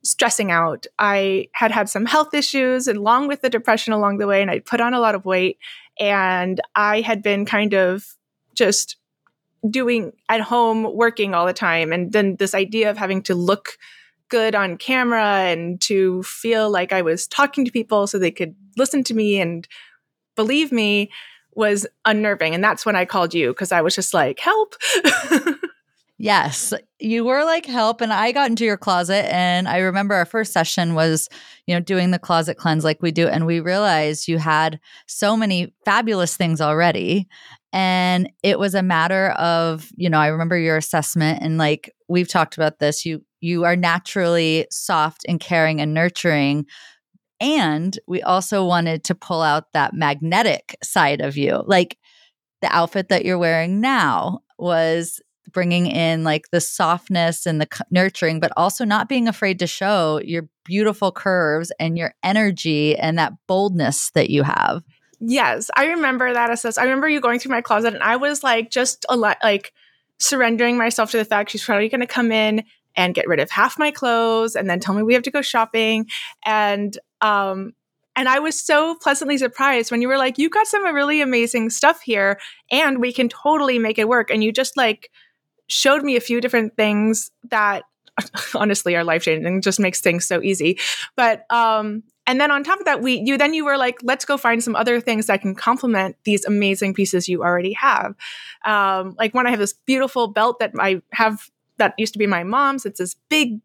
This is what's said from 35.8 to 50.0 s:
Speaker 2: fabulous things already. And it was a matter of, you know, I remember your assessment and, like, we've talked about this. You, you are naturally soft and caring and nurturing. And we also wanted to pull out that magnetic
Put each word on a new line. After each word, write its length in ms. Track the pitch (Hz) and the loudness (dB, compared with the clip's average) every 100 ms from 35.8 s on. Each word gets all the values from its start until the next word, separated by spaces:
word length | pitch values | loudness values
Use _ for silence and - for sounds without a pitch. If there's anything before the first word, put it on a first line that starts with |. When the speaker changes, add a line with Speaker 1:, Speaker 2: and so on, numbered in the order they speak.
Speaker 2:
fabulous 540 | - 208 226 202 175 - | 0 0 0 0 -2 -2
things 240 | 170 160 | -2 0
already. 680 | 151 151 175 - 90 202 185 - - - _ | 0 2 2 2 0 -2 -2 -14 -20 -20 _
And 580 | 185 190 185 180 180 180 _ | -2 0 0 2 0 -2 _
it 140 | 196 202 | 0 0
was 180 | 202 190 | 0 0
a 60 | |
matter 500 | 185 170 165 190 190 | 2 2 2 2 0
of, 580 | - 170 165 165 160 156 - | 0 0 2 0 -4 -10 -6
you 120 | 175 | 0
know, 80 | 156 | 2
I 100 | 151 | 2
remember 300 | 160 165 175 | 0 -2 0
your 200 | 160 156 | 2 0
assessment 600 | 156 170 147 170 156 156 | 0 -2 -2 0 0 -2
and, 160 | 160 160 | -2 0
like, 360 | 151 151 - _ _ | 0 0 -4 _ _
we've 220 | 175 175 | -2 0
talked 260 | 180 156 - | 0 0 0
about 240 | 156 - | -2 0
this. 260 | 147 151 165 | -2 -2 -6
You, 200 | 156 _ _ | -8 _ _
you 240 | 170 175 170 | -4 0 2
are 100 | 180 | 2
naturally 920 | 175 170 - 202 175 170 160 160 - | 2 0 -2 -2 0 2 2 0 -2
soft 540 | - - 175 156 - - | -8 -4 0 0 -4 -6
and 140 | 170 | -6
caring 400 | - 160 160 156 | 0 2 2 0
and 120 | 151 | -2
nurturing. 720 | 156 170 175 175 151 139 143 143 - - _ _ _ _ _ | 0 0 0 0 2 2 0 -4 -12 -20 _ _ _ _ _
And 580 | 247 302 180 151 175 190 - | -2 0 0 0 -2 -6 -6
we 140 | 180 | -6
also 440 | - 185 185 202 185 | 0 0 0 0 2
wanted 380 | 175 165 160 - | 2 0 -4 -4
to 100 | 170 | -6
pull 260 | - 170 | -4 0
out 320 | 156 147 156 | 2 0 0
that 200 | 156 139 | -2 -2
magnetic 840 | - | 0